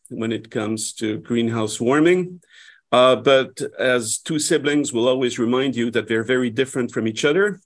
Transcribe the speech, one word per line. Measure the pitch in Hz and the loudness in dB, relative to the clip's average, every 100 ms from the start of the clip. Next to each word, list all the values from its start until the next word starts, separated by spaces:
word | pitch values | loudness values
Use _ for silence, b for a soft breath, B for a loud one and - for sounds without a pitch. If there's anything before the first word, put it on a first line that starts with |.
| _ | _
when | 120 113 | -8 -4
it | 110 - | -6 -6
comes | 117 107 110 - | -6 -4 -6 -8
to | - 110 104 | -6 -6 -6
greenhouse | - 117 117 113 107 - | -4 -2 -2 -2 -4 -2
warming. | 120 143 165 180 180 180 b b b b - | 0 4 4 2 -2 -10 b b b b 0
Uh, | 123 127 120 | 4 6 4
but | 127 135 120 - - - | 4 4 2 -6 -10 -2
as | 127 123 110 - | 0 0 0 -6
two | - 156 | -4 -4
siblings | - 156 139 147 135 | 0 0 0 -2 -2
will | 117 123 | 0 0
always | 127 123 117 | 2 -2 -2
remind | 117 127 135 120 | 0 0 0 -2
you | 117 | -2
that | 113 107 | -2 0
they're | 113 | -2
very | 107 127 123 | 0 0 0
different | 110 131 135 117 | -2 -2 -2 -4
from | 123 113 | -2 -4
each | 110 147 | 0 0
other, | 165 208 190 | 2 0 -2